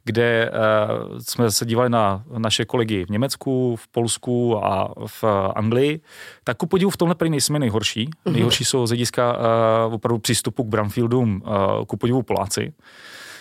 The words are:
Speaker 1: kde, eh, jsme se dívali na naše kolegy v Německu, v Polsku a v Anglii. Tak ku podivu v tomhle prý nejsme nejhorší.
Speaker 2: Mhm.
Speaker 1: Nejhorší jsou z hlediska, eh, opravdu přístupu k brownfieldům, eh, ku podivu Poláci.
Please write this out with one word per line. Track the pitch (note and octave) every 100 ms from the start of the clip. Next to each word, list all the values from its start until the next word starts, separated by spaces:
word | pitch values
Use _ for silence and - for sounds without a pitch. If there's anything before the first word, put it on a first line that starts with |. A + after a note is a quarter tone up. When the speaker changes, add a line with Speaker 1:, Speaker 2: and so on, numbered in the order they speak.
Speaker 1:
kde, | - A2 A#2 A2+ A2+
eh, | - A2 G#2+ G#2+ A2+ G2+ A#2
jsme | A#2+ - A#2
se | G2+ A#2
dívali | A2+ B2
na | A#2 G2+ G2 B2+ A#2
naše | A2+ - A2
kolegy | B2+ A2+ G2+ F2+
v |
Německu, | G#2 C3+ - C#3 B2+ B2 A2+
v | -
Polsku | A#2+ A2+ - B2+ A#2+ A#2+ G#2+ G2
a | G2 G2 - A2
v | - A2+ G2 F#2+ -
Anglii. | A2 A#2+ D3 D#3 _ - - -
Tak | - B2
ku | E3
podivu | F#3+ G3
v | -
tomhle | E3+ F3
prý | E3
nejsme | D3 C3+ D3
nejhorší. | B2 A2 G#2+ G#2+ C#3 - -
Speaker 2:
Mhm. |
Speaker 1:
Nejhorší | - A#2+ - A#2
jsou | C3 A#2
z |
hlediska, | A#2+ A#2+ - A#2+ A#2+
eh, | A#2 A2+ A2+ A2+ A2+
opravdu | A2+ A#2 A#2
přístupu | A#2 A2+ - -
k | A2
brownfieldům, | G#2+ G#2 A#2+ A#2 B2+ A#2 F#2+ -
eh, | G2+ G2 G#2+ A2
ku | G2+
podivu | A#2+ B2+
Poláci. | A2 F#2 G2 - A#2 - - - - - - -